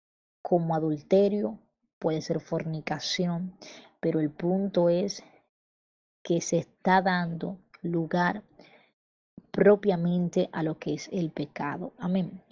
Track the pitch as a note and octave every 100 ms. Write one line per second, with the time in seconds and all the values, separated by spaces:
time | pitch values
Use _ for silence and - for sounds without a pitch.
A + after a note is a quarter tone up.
0 | _ _ _ _ - F3 E3 D#3+ D#3+ D3
1 | - F#3+ G3+ G#3 G#3+ A3 _ _ _ -
2 | D#3+ D#3+ - D#3+ - E3 D#3+ D#3 - D3
3 | - - F3 E3+ F#3 - - - - -
4 | E3 D#3+ D3+ - F3 F#3+ G3 F3+ E3+ F3
5 | G3+ - - _ _ _ _ _ _ _
6 | _ _ - E3+ - E3+ - _ F#3+ F#3+
7 | F#3 F3+ E3+ E3 - G3 _ - F3 E3+
8 | D#3 F3 F3 G#3 - _ - - _ _
9 | _ _ _ - - - G3 G3+ G#3 F3
10 | F3 F3+ F3 F#3 - E3+ D#3 D#3 - D3+
11 | - G3 D#3+ - C#3+ - C#3+ D#3 F3+ -
12 | F3+ F#3+ E3 - _